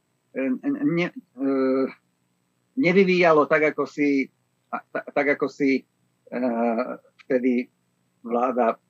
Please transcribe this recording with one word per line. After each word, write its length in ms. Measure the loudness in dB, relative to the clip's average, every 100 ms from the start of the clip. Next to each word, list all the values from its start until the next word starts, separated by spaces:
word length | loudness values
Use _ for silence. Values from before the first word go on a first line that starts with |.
| _ _ _
e, 160 | -6 -4 -4 -4 -2
ne-, 320 | -2 -2 -4
e, 360 | -8 -18 -8 -4 0 0 0 -2 -6 _ _ _ _ _ _ _
nevyvíjalo 720 | -2 2 4 4 4 4 4 4
tak, 240 | 2 0
ako 120 | -2 -6
si, 400 | -2 0 0 -2 _ _ _ -14
a-, 80 | -14 -10
ta-, 160 | -12 -6
tak, 240 | -2 0 0
ako 80 | -4
si, 360 | -2 0 0
e, 600 | -4 _ _ _ -12 -6 -4 0 0 -2 -4 -8 _ _ -2
vtedy 440 | 0 2 0 -4 _ _ _ _ _ -6
vláda 560 | -2 -2 0 0 -2 _